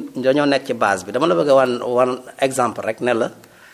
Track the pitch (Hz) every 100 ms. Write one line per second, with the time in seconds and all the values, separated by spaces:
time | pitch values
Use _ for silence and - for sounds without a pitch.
0 | - - 127 143 147 139 - 120 110 98
1 | 90 120 160 170 147 135 131 120 113 123
2 | 127 127 - - 135 131 120 104 101 113
3 | 120 117 - - - - -